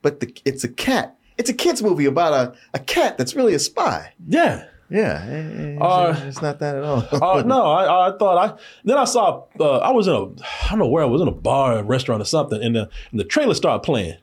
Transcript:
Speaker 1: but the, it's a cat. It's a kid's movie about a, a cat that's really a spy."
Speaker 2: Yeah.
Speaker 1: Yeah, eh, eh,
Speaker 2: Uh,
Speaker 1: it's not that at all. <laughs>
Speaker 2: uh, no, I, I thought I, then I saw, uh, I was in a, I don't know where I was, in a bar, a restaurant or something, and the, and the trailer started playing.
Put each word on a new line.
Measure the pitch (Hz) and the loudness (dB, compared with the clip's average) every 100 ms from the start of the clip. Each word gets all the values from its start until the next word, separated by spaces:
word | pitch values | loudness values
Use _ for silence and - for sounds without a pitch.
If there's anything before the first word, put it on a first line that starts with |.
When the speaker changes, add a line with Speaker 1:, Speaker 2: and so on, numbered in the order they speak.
Speaker 1:
but | 147 143 | -2 -4
the, | 120 - - | -10 -4 -6
it's | 135 | -4
a | 123 | -8
cat. | - - 254 - _ _ - | -4 -2 -2 -2 _ _ -8
It's | 240 | -6
a | |
kid's | 240 349 254 | -2 -2 0
movie | 214 160 139 | 0 2 2
about | 139 170 | 2 2
a, | 143 123 - _ | 2 -2 -6 _
a | 147 | -10
cat | - - 269 - | -4 0 0 0
that's | 247 285 | -6 0
really | 247 | 2
a | 156 | 2
spy." | - - - 90 - _ 170 | -2 -2 -2 -2 -8 _ -2
Speaker 2:
Yeah. | 262 311 - - - _ | 2 2 -2 -12 -20 _
Speaker 1:
Yeah, | 196 196 76 98 | -2 -2 -4 -6
eh, | 147 156 - 151 147 | -10 -10 -8 -8 -2
eh, | |
Speaker 2:
Uh, | 170 185 175 156 139 | 0 2 2 0 -6
Speaker 1:
it's | 135 | -8
not | 151 143 | -6 -4
that | 147 139 | -6 -4
at | |
all. | 147 135 110 | -2 -2 -2
<laughs> | |
Speaker 2:
uh, | 143 175 185 | -2 2 2
no, | 226 262 196 | 2 2 4
I, | 160 190 180 185 | 2 4 4 2
I | 190 | 2
thought | 202 175 202 | 2 4 2
I, | - - - | -4 -20 -10
then | 185 277 | 0 2
I | 262 | 2
saw, | 240 196 - - - | 2 2 0 -10 -2
uh, | 147 131 | 2 2
I | - | 2
was | 254 190 | 2 2
in | 127 | 0
a, | |
I | 95 - - - - | -2 -10 -14 -6 -2
don't | 214 | 0
know | 143 | 2
where | 156 | 2
I | 143 | 2
was, | 127 | 2
in | 156 | 0
a | |
bar, | - 110 135 135 113 | -2 0 2 2 0
a | |
restaurant | 104 131 131 113 | 0 -2 0 -2
or | 101 | 0
something, | 160 139 107 | 0 0 -2
and | 117 113 | 0 -2
the, | 101 - - | -2 -10 -8
and | 113 | -6
the | |
trailer | 98 - 277 | -2 0 2
started | 165 170 110 - | 2 0 0 0
playing. | 131 87 - | -2 -2 -8